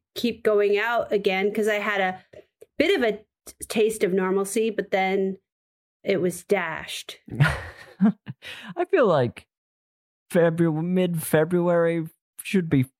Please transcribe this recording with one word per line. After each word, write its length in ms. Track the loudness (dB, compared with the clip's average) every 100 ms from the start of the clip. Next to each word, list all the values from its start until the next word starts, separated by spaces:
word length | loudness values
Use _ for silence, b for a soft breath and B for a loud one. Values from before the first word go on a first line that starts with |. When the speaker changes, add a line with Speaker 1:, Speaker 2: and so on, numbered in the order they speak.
| _
Speaker 1:
keep 280 | -6 -4 -2
going 360 | 0 2 2 2
out 340 | 0 -2 0
again 400 | 0 0 0 0
'cause 160 | 0 0
I 80 | 0
had 240 | -2 -2
a 200 | -2 -4 _ -20 -20 _ -8 0
bit 180 | 2 2
of 60 |
a 100 | 0 -2 _ _ -20
t-, 80 | -16 -6
taste 340 | 0 0 0
of 80 | 0
normalcy, 580 | 0 0 0 -2 -2 -2
but 200 | -4 -4
then 480 | -2 0 0 -2 -4 _ _ _ _ _ _
it 160 | -4 -2
was 220 | -2 -4
dashed. 760 | -2 -2 -2 -8 -10 -12 -14 -18
Speaker 2:
<laughs> 760 | -8 0 0 0 -8 -18 -14 0 0 0 -8 -16 B B -12 -6
I 80 | 0
feel 160 | 2 4
like 400 | 4 0 -4 -18 _ _ _ _ _ _ _ -2
Febru-, 500 | 2 2 4 0 0
mid-February 1200 | 0 0 0 -2 0 2 2 0 2 2 2 0 -6 _ _ -18
should 280 | -4 -2 2
be 160 | 0 0